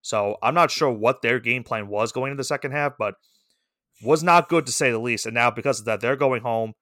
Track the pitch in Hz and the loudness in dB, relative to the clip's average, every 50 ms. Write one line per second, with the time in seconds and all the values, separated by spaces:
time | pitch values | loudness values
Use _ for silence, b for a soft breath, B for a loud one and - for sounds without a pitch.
0 | _ - - 107 101 104 107 - - 120 151 175 170 139 - - 156 135 120 104 | _ -2 -2 0 0 0 -2 0 0 2 4 4 2 2 2 0 0 0 0 2
1 | 104 123 127 - - 117 123 123 120 120 120 127 117 - 120 110 104 101 104 104 | 0 0 0 2 0 0 0 0 0 -2 -4 -4 -4 -6 -6 -6 -6 -4 -2 -2
2 | 113 113 - 127 131 139 139 139 127 - 147 139 - 139 135 147 147 143 - - | -2 -2 -2 -4 -4 -4 -6 -8 -6 -6 -6 -6 -6 -6 -4 -4 -4 -4 -4 -4
3 | 110 101 95 _ _ _ _ _ _ _ _ _ _ _ _ _ _ _ _ _ | -6 -6 -6 _ _ _ _ _ _ _ _ _ _ _ _ _ _ _ _ _
4 | 110 120 156 156 165 180 170 175 - - 170 165 139 127 - - - 127 117 110 | 2 2 2 2 4 4 4 4 4 4 0 0 2 0 -2 0 0 2 0 0
5 | 117 123 117 104 - 113 113 117 117 120 113 120 - 143 127 110 107 113 110 98 | -2 -2 -2 -2 -4 -4 0 2 2 2 0 0 -2 -2 -2 -2 -2 -4 -4 -2
6 | - 120 139 135 143 135 127 117 120 120 113 113 113 110 107 _ | 0 -2 0 2 2 0 0 0 -2 -4 -2 -2 -4 -6 -10 _